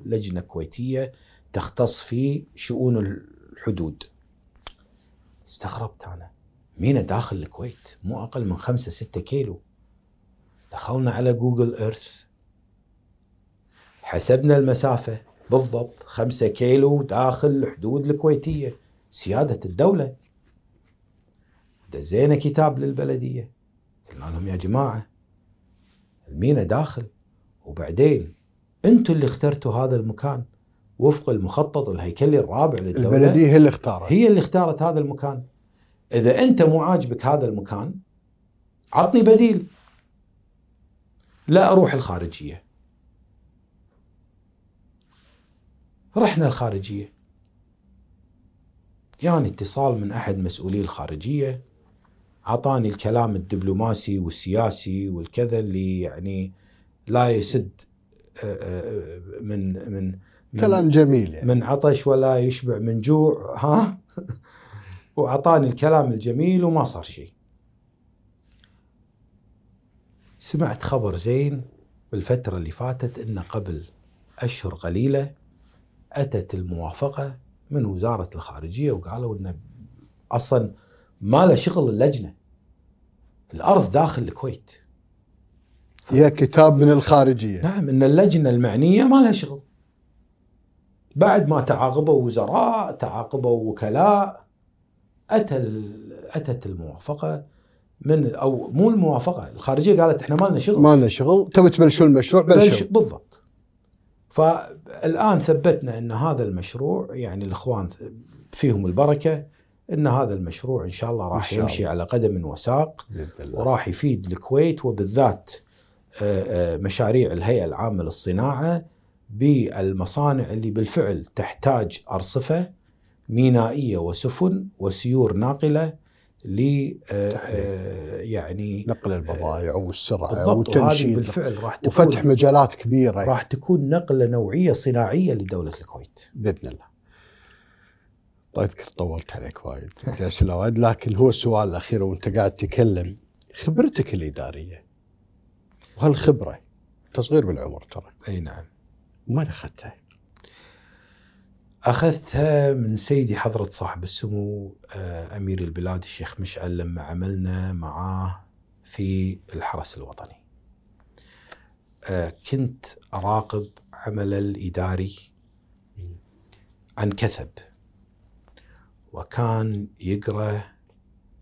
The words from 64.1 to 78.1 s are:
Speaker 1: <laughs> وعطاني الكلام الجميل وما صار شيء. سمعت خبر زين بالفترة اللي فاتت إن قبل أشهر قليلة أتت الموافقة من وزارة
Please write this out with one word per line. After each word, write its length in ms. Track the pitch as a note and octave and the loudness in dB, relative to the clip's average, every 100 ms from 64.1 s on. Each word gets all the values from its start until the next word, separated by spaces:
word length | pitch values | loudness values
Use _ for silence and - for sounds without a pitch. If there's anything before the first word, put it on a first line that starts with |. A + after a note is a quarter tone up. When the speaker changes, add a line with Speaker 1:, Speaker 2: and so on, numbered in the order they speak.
| - | -18
Speaker 1:
<laughs> 1000 | F#3 - _ - - - - - _ - | -14 -16 _ -20 -20 -20 -20 -20 _ -2
وعطاني 500 | B2 C#3 E3+ D#3+ C3+ | 0 2 4 4 4
الكلام 440 | A#2 D3+ D#3+ B2 | 0 2 4 2
الجميل 520 | A2+ A2+ A#2+ E3+ F#3 | -2 -4 0 2 2
وما 200 | F3 D#3+ | 2 0
صار 180 | B2+ E2+ | -2 -4
شيء. 300 | - - - _ _ _ _ _ _ _ _ _ _ _ _ _ _ _ _ _ _ _ _ _ _ _ _ _ _ _ _ _ _ _ | -14 -16 -20 _ _ _ _ _ _ _ _ _ _ _ _ _ _ _ _ _ _ _ _ _ _ _ _ _ _ _ _ _ _ _
سمعت 440 | - D3 C#3+ A2 | -8 -2 -2 -2
خبر 340 | - C3 G#2+ F2+ | -4 -2 -2 -4
زين 460 | G#2 C3 C#3+ C#3 B2+ _ _ _ _ | -2 0 0 -4 -10 _ _ _ _
بالفترة 440 | G#2 - B2 B2 F2+ | -10 -2 -2 -2 -6
اللي 140 | D#2+ | -8
فاتت 480 | - B2 B2+ B2 - | -8 -8 -6 -8 -8
إن 200 | A2+ G2+ | -10 -8
قبل 460 | F2+ A2 F#2 D#2 D#2+ _ _ _ _ - | -8 -10 -8 -10 -12 _ _ _ _ -8
أشهر 360 | A#2+ - F#2 | -8 -6 -10
قليلة 640 | E2+ E2+ F2+ C3 C#3 C#3+ - _ _ _ _ _ _ _ | -8 -6 -2 0 0 -2 -10 _ _ _ _ _ _ _
أتت 420 | C#3+ C#3 G#2+ - | -6 -4 -4 -6
الموافقة 840 | F#2 F2+ E2+ E2 E2+ C#3+ C#3+ C#3 B2+ _ _ - | -8 -8 -8 -10 -6 -8 -6 -10 -12 _ _ -8
من 160 | C#3+ G#2+ | -4 -4
وزارة 440 | F#2 A2 | -2 -2